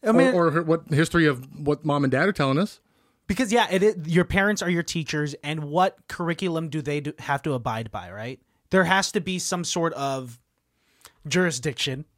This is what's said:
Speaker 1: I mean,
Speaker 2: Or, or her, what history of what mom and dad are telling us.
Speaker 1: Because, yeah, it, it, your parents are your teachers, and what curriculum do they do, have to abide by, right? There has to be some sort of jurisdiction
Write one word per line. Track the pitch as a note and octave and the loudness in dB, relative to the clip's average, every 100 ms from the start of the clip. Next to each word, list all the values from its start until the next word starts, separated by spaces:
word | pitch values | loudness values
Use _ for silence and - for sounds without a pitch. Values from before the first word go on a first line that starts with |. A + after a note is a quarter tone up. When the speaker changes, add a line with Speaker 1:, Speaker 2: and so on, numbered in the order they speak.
Speaker 1:
I | A#3 | 4
mean, | A#3 C4 | 4 6
Speaker 2:
Or, | F#3 E3+ | 4 2
or | |
her, | D3+ | 2
what | D#3+ E3 - | 2 0 2
history | C#3+ E3 E3+ D#3 | 0 2 4 2
of | B2+ C3 D3 | 2 -8 -6
what | C#3+ D3 D#3 | -2 -2 0
mom | C#3+ | 0
and | C#3 | 2
dad | B2+ F3+ | 2 0
are | |
telling | - C#3 C3+ | 0 0 2
us. | G#3 - _ _ _ _ _ | 0 -4 _ _ _ _ _
Speaker 1:
Because, | F#3 B3+ | -2 2
yeah, | A#3+ A3 | 2 2
it, | F#3 | 4
it, | G#3 G3 D3+ | 4 2 0
your | F3 F3 | 2 4
parents | F#3+ G3 G#3 | 2 2 0
are | F3 | 0
your | E3+ | -2
teachers, | E3 E3+ D3+ D#3 D3 C#3+ | -2 -6 -4 -4 -4 -6
and | D3 D#3 D3 | -8 -6 -2
what | D#3 F#3+ - _ | 2 2 0 _
curriculum | - E3+ E3 F#3 D#3+ D#3+ | -6 -4 -2 -2 -2 -4
do | D#3 | -6
they | C#3+ D3 | -4 -4
do, | C#3+ - | -6 -10
have | - C#3 | -4 -2
to | - | -2
abide | C3 A#2+ A2+ A2+ | -4 -4 -6 -8
by, | G#2 F2+ | -10 -12
right? | G2 A2+ C3 _ _ _ | -12 -12 -12 _ _ _
There | F#3 F3 | 2 4
has | F#3+ G3 | 2 2
to | G#3+ | -4
be | F3+ F#3 | -4 -6
some | - F3+ | -4 -4
sort | E3+ F3 E3 | -4 -2 -2
of | D#3 C#3 C3+ B2+ A#2+ _ _ _ _ _ _ - _ D3+ | -2 -4 -4 -8 -16 _ _ _ _ _ _ -20 _ -2
jurisdiction | E3+ F3+ B2+ D3+ B2+ D3 C3 D3+ | 0 0 0 -6 -4 -4 -4 -10